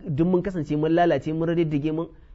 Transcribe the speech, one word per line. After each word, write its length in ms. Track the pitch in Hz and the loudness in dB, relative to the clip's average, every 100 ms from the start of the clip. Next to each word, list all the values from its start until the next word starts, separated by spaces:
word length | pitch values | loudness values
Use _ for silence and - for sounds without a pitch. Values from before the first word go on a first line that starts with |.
| - | -8
duk 200 | 139 170 | 0 2
mun 140 | 180 | 2
kasance 300 | 185 185 147 151 | 0 -6 -4 -2
mun 140 | 156 | 2
lalace, 420 | 165 175 143 147 | 4 4 2 -2
mun 140 | 156 170 | -2 0
radiddige, 420 | 170 165 147 151 | 0 0 0 -2
mun, 160 | 156 170 - - | -4 -6 -12 -20